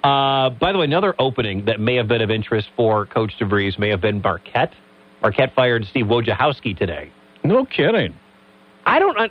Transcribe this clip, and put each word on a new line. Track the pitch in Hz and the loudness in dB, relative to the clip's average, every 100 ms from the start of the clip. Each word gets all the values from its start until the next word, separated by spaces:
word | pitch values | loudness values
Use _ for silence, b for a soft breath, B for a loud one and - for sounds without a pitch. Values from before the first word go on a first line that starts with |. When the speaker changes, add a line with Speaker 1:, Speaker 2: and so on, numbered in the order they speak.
Speaker 1:
Uh, | 143 139 139 135 131 | 2 2 2 2 0
by | 123 170 | 0 -2
the | 196 | 0
way, | |
another | 151 160 196 170 | 0 2 0 0
opening | 131 117 110 98 101 | -2 0 -4 -2 -2
that | 107 | -2
may | 110 123 | 0 0
have | 110 | 0
been | 117 | 0
of | 110 | 0
interest | 110 107 110 107 - | -2 0 -2 -4 0
for | 117 107 101 | 2 2 0
Coach | 117 110 - | -2 -2 -2
DeVries | 104 101 98 95 | -2 0 0 -2
may | 104 | -2
have | 101 | 0
been | 107 104 | 0 0
Marquette. | 98 82 - 120 143 - - - - - | -2 -4 -4 -2 -2 -4 -20 -20 -20 -4
Marquette | 110 101 131 | -2 0 0
fired | - 127 120 104 | 2 2 0 -2
Steve | - 107 | -4 0
Wojciechowski | 120 117 98 143 139 117 92 | 0 0 0 0 -2 -6 -4
today. | 95 76 65 - - - | -4 -6 -12 -20 -20 -6
Speaker 2:
No | 143 226 262 | 0 2 0
kidding. | - 151 226 107 - _ _ _ _ _ _ - | 0 2 2 -2 -8 _ _ _ _ _ _ 0
Speaker 1:
I | 254 | 2
don't, | 381 220 208 | 2 0 -4